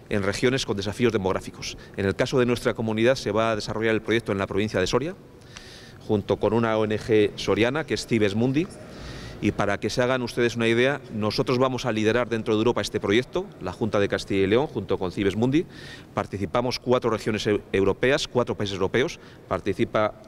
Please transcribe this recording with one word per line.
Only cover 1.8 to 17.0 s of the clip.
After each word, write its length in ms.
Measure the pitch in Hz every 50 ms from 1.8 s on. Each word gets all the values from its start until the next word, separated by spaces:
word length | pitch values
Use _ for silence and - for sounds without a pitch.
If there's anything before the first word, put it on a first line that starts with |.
| - - -
En 100 | - 98
el 80 | 98 95
caso 240 | - 131 - 147 131
de 80 | 123
nuestra 280 | 120 120 113 - 120 107
comunidad 420 | - 113 110 110 110 113 123 135
se 160 | - - 110 101
va 180 | 110 113 113
a 60 | 113
desarrollar 380 | 107 101 - 107 107 110 113 113
el 80 | 104 -
proyecto 300 | - 110 113 - - 104
en 60 | 98
la 80 | 98
provincia 340 | - - 95 107 110 - 98
de 60 | 92
Soria, 280 | - - 123 135 170 190 - - - - - - - - - - - - - - - - - -
junto 320 | - 110 101 98 - 101 -
con 160 | - 104 107
una 240 | 117 117 113 110 110
O 60 | 110
N 120 | 107 107 104
G 340 | - - 110 107 104 101 -
soriana, 500 | - - - 98 101 110 120 135 156 156
que 100 | - 110
es 120 | - -
Cibes 280 | - 127 110 104 101 98
Mundi, 320 | 110 117 135 131 151 180 - - - - - - - - - - - - - - - -
y 100 | 104 -
para 280 | - 104 101 101 -
que 80 | - 107
se 140 | - 131 123
hagan 180 | 123 131 127
ustedes 360 | 123 110 - 131 120 117 110
una 120 | 117 117 117
idea, 320 | 117 117 123 135 143 135 - - -
nosotros 420 | 107 104 107 - - 127 - 131
vamos 300 | 123 131 131 131 120 -
a 60 | 123 110
liderar 360 | 110 107 107 110 120 120 110
dentro 240 | 117 110 107 117 110
de 60 | 107
Europa 240 | 117 120 113 110 101
este 180 | - - 104
proyecto, 460 | - 101 104 120 131 - - 175 196 202 - - -
la 100 | 90 90
Junta 260 | - 117 110 - 104
de 80 | 101
Castilla 380 | 95 104 98 - - 104 98 95
y 20 |
León, 200 | 95 107 123 147
junto 320 | 156 - 117 95 - 98 90
con 140 | 95 90 85
Cibes 220 | 113 98 98 90
Mundi. 300 | 107 117 131 135 160 190 - - - - - - - - - -
Participamos 640 | 113 98 - - 95 101 85 - 123 123 127 117 -
cuatro 300 | - 127 123 123